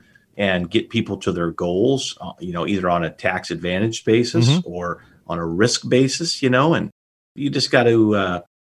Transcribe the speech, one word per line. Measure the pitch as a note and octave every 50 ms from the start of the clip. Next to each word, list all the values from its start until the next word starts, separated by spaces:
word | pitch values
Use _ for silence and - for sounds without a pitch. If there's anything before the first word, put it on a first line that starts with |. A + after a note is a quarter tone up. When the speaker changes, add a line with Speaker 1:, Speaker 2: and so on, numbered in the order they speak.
| _ _ _ _ _ _ _
Speaker 1:
and | - G2+ G2 F#2 F2 F2 E2+
get | - A2+ - -
people | - A2+ G#2 - G2 F#2+
to | - G2+ F2
their | F2 E2+ E2+ E2
goals, | - F2+ F2 F2 F#2 A2+ C3 C#3 C3 - - - -
uh, | - F#2+ - -
you | - F2+ E2+
know, | E2+ E2
either | F2 G2+ F#2+ F2+ F2+
on | F2 E2+ E2
a | D2+
tax | - - - G2 F#2 F2+ - -
advantage | E2+ E2 E2+ F2 A2 A2 A2 A2+ A2+ - -
basis | - A2 A#2 A#2+ A#2+ - A2+ A#2 A#2+
Speaker 2:
Mm-hmm. | C#3+ F#3 E3+ -
Speaker 1:
or | E2+ F2+ F2 F2 E2+ - - _ _ _ _ -
on | E2+ E2+
a | E2+
risk | E2 E2 F2+ G#2+ B2 - - - A#2
basis, | B2+ B2+ C3+ C3 - - E3+ E3 - - C#3
you | B2+
know, | B2 B2+ C#3+ D#3+ E3
and | G#2+ E2 - - _ _ _ _ _ _ _ _
you | - C#3+ C#3+
just | C#3+ C#3 B2 -
got | - C3 A#2+
to, | A#2+ A#2 A2+ A2 G#2+ G#2
uh, | G2+ F#2+ F2+ F2+ F2 - _ _ _ _ _